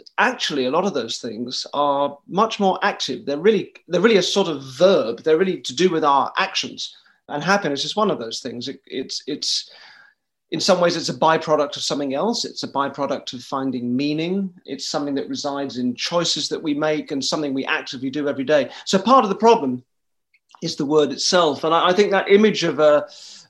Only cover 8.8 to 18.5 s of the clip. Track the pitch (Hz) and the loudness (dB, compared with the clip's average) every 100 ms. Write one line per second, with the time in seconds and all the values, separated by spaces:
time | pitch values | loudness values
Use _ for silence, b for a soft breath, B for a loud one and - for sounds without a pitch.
8.8 | - 127 127 - - 147 - - - B | -10 -10 -8 -10 -8 -6 -4 -4 -6 B
9.8 | B B B B _ _ - 165 - 180 | B B B B _ _ -10 -2 0 2
10.8 | 175 170 135 127 160 160 160 151 143 - | 2 0 -4 0 2 2 2 0 0 -4
11.8 | - 143 143 139 202 233 - - 135 139 | -6 -4 -4 -2 -2 -2 -6 -8 -6 -4
12.8 | 139 139 139 123 - 127 - 135 135 123 | -4 -4 -4 -4 -8 -12 -8 -4 -4 -4
13.8 | 120 123 147 151 170 196 190 - - 139 | -2 -2 -2 -2 -2 -2 -4 -8 -12 -10
14.8 | - 156 143 135 - 135 143 139 135 120 | -6 -4 -4 -4 -4 -6 -6 -6 -6 -4
15.8 | 123 120 - 170 165 - - 151 160 143 | -4 -4 -2 0 0 -2 -4 -4 -4 -2
16.8 | 156 151 - 139 127 156 143 135 131 147 | 0 -2 -4 -6 -4 -4 -2 -4 -2 -4
17.8 | 131 131 131 147 143 135 135 | -4 -8 -6 -4 -2 -2 2